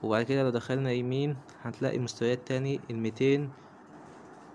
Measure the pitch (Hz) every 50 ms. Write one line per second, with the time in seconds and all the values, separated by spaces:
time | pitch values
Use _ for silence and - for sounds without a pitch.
0 | - 110 107 110 117 117 135 135 135 131 120 117 113 - 127 135 135 131 123 123
1 | 123 123 127 135 143 147 147 135 - - - - - 120 117 - 135 131 113 -
2 | 123 117 - - 117 117 123 123 - - 135 131 131 135 139 135 - - 120 113
3 | 113 110 110 - 131 135 139 143 147 135 135 - - - - - - - - -
4 | - - - - - - - - - - -